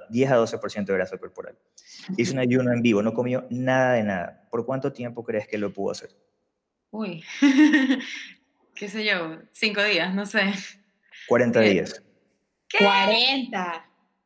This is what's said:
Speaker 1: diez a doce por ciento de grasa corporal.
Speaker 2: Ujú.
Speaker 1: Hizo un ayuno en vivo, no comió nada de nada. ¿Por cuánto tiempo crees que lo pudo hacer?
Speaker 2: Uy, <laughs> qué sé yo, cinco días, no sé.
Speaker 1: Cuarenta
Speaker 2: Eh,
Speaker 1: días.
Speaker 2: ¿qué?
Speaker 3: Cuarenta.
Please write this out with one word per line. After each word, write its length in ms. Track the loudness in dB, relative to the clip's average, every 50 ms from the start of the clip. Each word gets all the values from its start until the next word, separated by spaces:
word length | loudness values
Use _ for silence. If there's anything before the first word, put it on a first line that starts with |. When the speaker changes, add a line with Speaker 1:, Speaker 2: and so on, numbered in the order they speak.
| -6 -4
Speaker 1:
diez 200 | -2 0 2 4
a 40 | 4
doce 220 | 2 2 0 -2
por 120 | -8 -8 -8
ciento 200 | -6 -6 -2 -2
de 60 | -2
grasa 200 | -2 -2 -4 -8
corporal. 380 | -12 -14 -14 -14 -14 -16 -16 -16 _ _ _ _ _ -20 -20 -20 -16 -12 -6
Speaker 2:
Ujú. 60 | -2
Speaker 1:
Hizo 160 | -2 -2 -2 0
un 60 | -2
ayuno 340 | 0 2 2 2 2 2 0
en 80 | 2
vivo, 200 | 4 4 4 4
no 120 | 2 0 -2
comió 320 | -2 -2 -2 -2 -4 -6 -6
nada 440 | -8 -4 -2 0 2 2 2 2 2
de 100 | 0 0
nada. 440 | 0 -2 -4 -6 -8 -12 _ _ -8
¿Por 140 | -6 -6 -4
cuánto 260 | -4 -4 -4 -4 -6
tiempo 320 | -6 -8 -12 -12 -10 -12 -8
crees 240 | -4 -4 -4 -4
que 100 | -4 -6
lo 140 | -4 -4 -4
pudo 200 | -4 -4 -6 -6
hacer? 180 | -6 -8 -12 -18 _ _ _ _ _ _ _ _ _ _ _ _ _ _ _ _
Speaker 2:
Uy, 320 | -10 -8 -8 -8 -8 -12 -14 -10 -2 2
<laughs> 1400 | 4 4 6 6 6 6 6 4 4 2 0 0 -2 -8 -12 -14 -14 -16 -20 _ _ _ _ _ _ _ -16
qué 140 | -12 -12 -10
sé 160 | -6 -4 -2
yo, 320 | 0 0 -2 -2 -6 -10 -14 -18 _
cinco 300 | -6 -2 -2 -2 0 0 0
días, 300 | 2 2 0 0 0 -2
no 120 | -4 -4
sé. 260 | -2 0 0 0 0 -2 -4 -8 -14 -18 _ _ _ _ _ _ _ -20 -8 0
Speaker 1:
Cuarenta 360 | 2 4 4 4 4 4 6 6
Speaker 2:
Eh, 80 | 6
Speaker 1:
días. 320 | 4 2 0 -4 -10 -16 _ _ _ _ _ _ _ _ _ _ _ _ _
Speaker 2:
¿qué? 120 | -2 2 4 6
Speaker 3:
Cuarenta. 1000 | 6 6 4 4 2 2 2 2 0 0 -2 -4 -6 -6 -6 -6 -6 -8 -12 -14 _ _ _ _ _ _ _ _